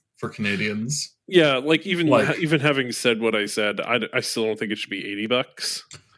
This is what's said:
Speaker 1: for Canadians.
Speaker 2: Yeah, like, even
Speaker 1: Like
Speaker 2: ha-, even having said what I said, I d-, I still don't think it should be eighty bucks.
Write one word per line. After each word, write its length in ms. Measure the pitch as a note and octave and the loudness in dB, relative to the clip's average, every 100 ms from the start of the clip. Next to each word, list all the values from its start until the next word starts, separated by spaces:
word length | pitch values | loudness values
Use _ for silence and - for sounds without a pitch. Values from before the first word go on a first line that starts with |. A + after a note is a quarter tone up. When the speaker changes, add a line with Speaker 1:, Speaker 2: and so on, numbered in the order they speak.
| _ _ | _ _
Speaker 1:
for 120 | A#2+ | -10
Canadians. 840 | - G#2 G2+ G#2+ G#2 A#2 D3 - _ - | -4 -2 -2 -2 -4 -4 -4 -6 _ 2
Speaker 2:
Yeah, 300 | F#3 D3+ C3 | 4 6 4
like, 300 | C#3+ D#3+ G3 | 2 0 0
even 200 | F3 D#3+ | 0 4
Speaker 1:
Like 180 | A#2+ G#2+ | 4 4
Speaker 2:
ha-, 80 | D#3 | 0
even 220 | D#3+ D3+ | 0 2
having 320 | D3 C3+ B2 | 2 2 0
said 280 | A2+ B2 A2 | 0 0 2
what 140 | A2+ | 0
I 120 | A2 G2+ | 0 0
said, 340 | G#2+ G#2 G2+ | 0 0 -2
I 180 | - A#2+ | -2 -2
d-, 100 | G#2+ | -2
I 80 | B2+ | -4
still 240 | - - | -2 -2
don't 140 | A2 G#2+ | -2 -2
think 120 | A2 | -4
it 40 | G#2 | -6
should 120 | - | -6
be 200 | G2 G2 | -8 -8
eighty 160 | G2+ A2 | -6 -2
bucks. 580 | B2 C3+ - - - - - _ | -2 -2 -6 -6 -6 -10 -20 _